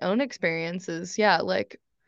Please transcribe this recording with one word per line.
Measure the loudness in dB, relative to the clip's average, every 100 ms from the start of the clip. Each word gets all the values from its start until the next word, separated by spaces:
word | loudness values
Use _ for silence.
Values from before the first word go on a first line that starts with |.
own | 0 0
experiences, | -2 -2 -2 -2 -4 -6 -6 -8 -6 2
yeah, | 4 4
like, | 2 -2 -4 -10 _ _